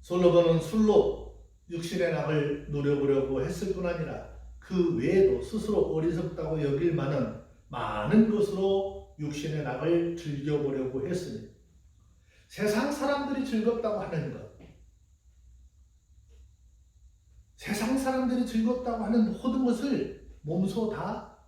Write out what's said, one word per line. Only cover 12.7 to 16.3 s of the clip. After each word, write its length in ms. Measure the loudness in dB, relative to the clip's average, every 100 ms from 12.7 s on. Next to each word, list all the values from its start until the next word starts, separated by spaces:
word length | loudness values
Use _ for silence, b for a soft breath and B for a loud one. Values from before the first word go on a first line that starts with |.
| 0 0
사람들이 540 | -2 -2 -2 -2 -4
즐겁다고 560 | -2 0 0 0 -2 -4
하는 320 | -4 -6 -6
것, 140 | -10 -16 -20 -20 -20 -20 _ _ _ _ _ -20 -20 -20 _ _ _ _ -20 _